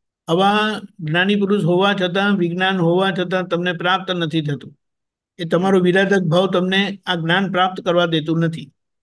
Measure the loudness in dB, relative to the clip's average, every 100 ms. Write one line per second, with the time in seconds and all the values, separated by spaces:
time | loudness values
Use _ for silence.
0 | _ _ -2 2 2 2 -2 -4 -12 -12
1 | -4 0 2 0 0 0 2 2 2 0
2 | 0 0 0 0 0 0 -2 0 2 2
3 | 0 -2 -2 -4 -2 -2 -2 -2 -2 -2
4 | -2 -4 -2 -2 -4 -6 -10 -20 _ _
5 | _ _ _ -10 -2 0 2 4 4 2
6 | 2 2 2 2 2 0 0 0 -2 -4
7 | -6 -2 0 0 0 0 -2 -2 0 2
8 | 2 0 -2 0 -2 -4 -14 _ _ _